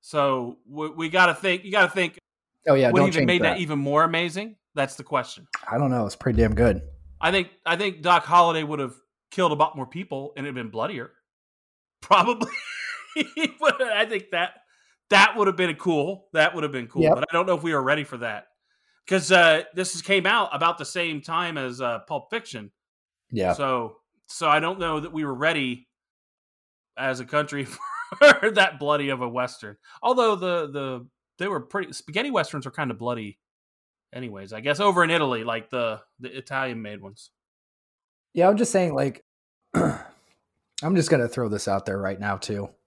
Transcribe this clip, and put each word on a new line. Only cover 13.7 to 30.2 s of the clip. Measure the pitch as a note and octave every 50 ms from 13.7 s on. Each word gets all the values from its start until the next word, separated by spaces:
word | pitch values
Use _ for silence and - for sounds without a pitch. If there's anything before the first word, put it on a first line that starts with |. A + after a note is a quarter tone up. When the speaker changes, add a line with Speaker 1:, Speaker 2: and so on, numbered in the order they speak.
| - C4
Speaker 1:
I | C4 A#3+ G#3+ G#3 A3+
think | A3 A#3 G3 F#3+ _
that, | - E3+ F3 - - - _ _ _ _ _ _ _ _ _ _
that | G#3 G3 G3+ A3 G3+
would | A#3 G#3 F#3+
have | F#3
been | E3 F#3 F3 D#3 -
cool. | - F3+ E3 D3 C#3+ E3+ G3 F#3+ _ _ -
That | D#3+ D#3 F3 E3+
would | F3 D3+
have | D3
been | C#3 C3 A#2+
cool. | A#2 - -
Speaker 2:
Yep. | E3 D#3 D#3+
Speaker 1:
But | C3+ C#3+ D#3
I | E3
don't | E3+ F#3 F#3+
know | F3+
if | D#3 D3+
we | E3+ D#3+
were | C#3+
ready | C3 C3 D3 D3+ C#3+
for | - - A#2+
that. | A#2+ A2+ G#2+ G#2+ - _ _ _ _ _ _ _ _ _ _ _ _ -
'Cause, | F#3+ F#3+ D#3 C#3+
uh, | F#3 F3+ E3+ E3 D#3+ D#3+ F3 - -
this | F3 F#3 F#3 -
is, | E3+ -
came | - G3 G3 F3+ F#3+
out | G#3+ A#3 G3+ - -
about | C#3 E3 E3+ E3+ E3+
the | C#3+
same | - - F3+ F3 E3 D#3 D3
time | C3+ - E3 E3 F3+ E3+ D#3+ D3+
as, | C3+ B2+ B2 B2
uh, | C3 A#2+ A#2 G#2+ - _
Pulp | - C#3+ - _
Fiction. | - A3+ A3 - - A#2+ G#2 G2+ _ _ _ _ _ _ _ _ _ _ _ _
Speaker 2:
Yeah. | - A2 F#2+ F2+ E2+
Speaker 1:
So, | - C#3+ C3+ C3 B2 A#2 A2+ - _ _ _ _ _ _ _
so | - - E3+ D#3
I | D3 D#3
don't | D#3 E3+ F#3+ F#3+
know | F3 E3 D#3 D3+
that | D3 E3+
we | D#3+ D#3 D3+
were | C#3+ C3+
ready | B2 D3 D#3+ E3 D3+ C3+ B2+ A#2+ A#2+ _ _ _ _ _ _ _ _ _ _ _ _ _ _ _ _ _ _ _ _ _ _ _
as | - C3 C3+ C3 B2
a | B2+
country | B2 - D3 D3+ D3 D3 C#3+ C3+
<laughs> | A#2 - - - - - - - - - -
for | C#4+ D4 - - - A3
that | G#3 G3+ F#3+ F#3 D#3 C3+
bloody | C#3+ C#3+ D3 D3 C#3+ C#3
of | C3+ B2+
a | B2 A#2+
Western. | A#2 B2+ B2 B2 - - - G#2 G#2 _ _ - - - -
Although | A#3+ B3+ B3